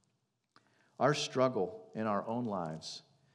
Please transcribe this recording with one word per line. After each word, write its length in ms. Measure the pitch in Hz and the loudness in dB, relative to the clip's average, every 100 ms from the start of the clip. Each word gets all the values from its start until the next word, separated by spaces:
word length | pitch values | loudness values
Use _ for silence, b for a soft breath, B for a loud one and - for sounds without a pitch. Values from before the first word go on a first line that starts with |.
| _ _ _ _ _ _ b b b b | _ _ _ _ _ _ b b b b
Our 160 | 135 | 2
struggle 760 | 147 - 131 131 113 90 - - | 2 0 2 4 4 -2 -4 -10
in 120 | 110 110 | -4 0
our 200 | 101 113 | 0 -2
own 200 | 120 117 | -2 -2
lives 560 | 95 80 80 - - - _ _ | -2 -4 -6 -10 -14 -16 _ _